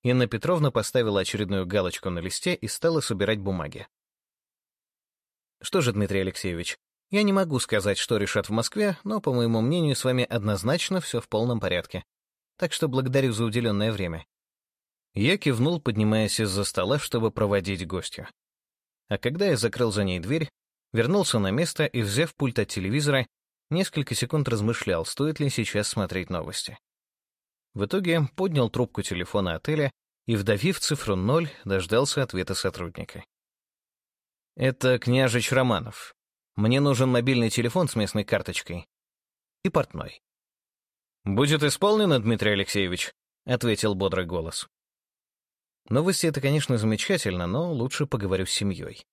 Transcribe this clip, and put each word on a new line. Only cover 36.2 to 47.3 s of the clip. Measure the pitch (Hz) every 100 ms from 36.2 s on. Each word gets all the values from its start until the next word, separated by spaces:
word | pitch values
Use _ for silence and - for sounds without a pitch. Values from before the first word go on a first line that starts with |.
| _ _ _ -
Мне | 110 131
нужен | 143 123 131
мобильный | 123 123 127 113
телефон | 123 117 185 170
с |
местной | 113 101 107
карточкой. | 101 101 - 87 - 87 - _ _ _ _ _ _ _
И | 190
портной». | 165 - 76 - - _ _ _ _ _ _ _ _ _ _
«Будет | 101 98 143 151
исполнено, | 147 - 202 214 202 135
Дмитрий | 107 110 107
Алексеевич», — | 101 98 101 92 90 - _ _ _
ответил | - 123 120 104 110
бодрый | 95 98 92 87
голос. | 87 80 - - _ _ _ _ _ _ _ _ _ _ _ -
Новости — | 120 175 185 165
это, | 143
конечно, | 139 151 - 120
замечательно, | 110 107 - 190 104